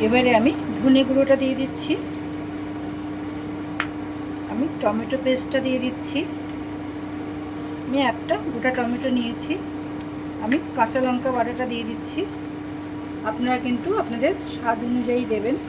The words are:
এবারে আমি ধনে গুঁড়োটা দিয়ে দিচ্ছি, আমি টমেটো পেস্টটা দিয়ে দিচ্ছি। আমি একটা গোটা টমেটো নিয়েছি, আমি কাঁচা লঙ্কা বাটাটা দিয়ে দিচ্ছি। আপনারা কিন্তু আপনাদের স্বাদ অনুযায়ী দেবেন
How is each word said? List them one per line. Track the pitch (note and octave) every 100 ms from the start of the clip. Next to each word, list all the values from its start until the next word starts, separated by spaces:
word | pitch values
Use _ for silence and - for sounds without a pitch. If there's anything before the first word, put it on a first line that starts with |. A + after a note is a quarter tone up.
| A3
এবারে | B3 B3+ A3+
আমি | A#3+ D4+ - -
ধনে | A#3+ C4 C4
গুঁড়োটা | C4+ C4+ C4+
দিয়ে | C4 C4
দিচ্ছি, | C4+ - - D#4 - - - - - - - - D4+ - - - - - - - - - - - - - - - -
আমি | G#3 D4+ -
টমেটো | - G#3+ - C4
পেস্টটা | C4 B3+ - C4+ C4
দিয়ে | B3+
দিচ্ছি। | B3+ - - C#4+ E4+ - - - - - - - - - - - - - - - -
আমি | C4+ C4
একটা | - - F#4 -
গোটা | B3 B3 B3+
টমেটো | A#3 B3 C4+ B3
নিয়েছি, | A#3 A#3 - F4+ G4 - - - - - - -
আমি | G#3+ C#4+ - -
কাঁচা | B3 C4 B3+
লঙ্কা | B3 C4 B3
বাটাটা | A3+ B3 B3+
দিয়ে | A#3 A3+
দিচ্ছি। | A#3 - D4 F#4+ - - - - - - - - - G#3+
আপনারা | A3 B3 B3+ B3
কিন্তু | B3 E4 G#4+
আপনাদের | E4 A#3 C4+ F#4+ -
স্বাদ | - A#3+ A3+ A#3+
অনুযায়ী | B3 A#3+ B3 A#3
দেবেন | G#3+ G#3+ D4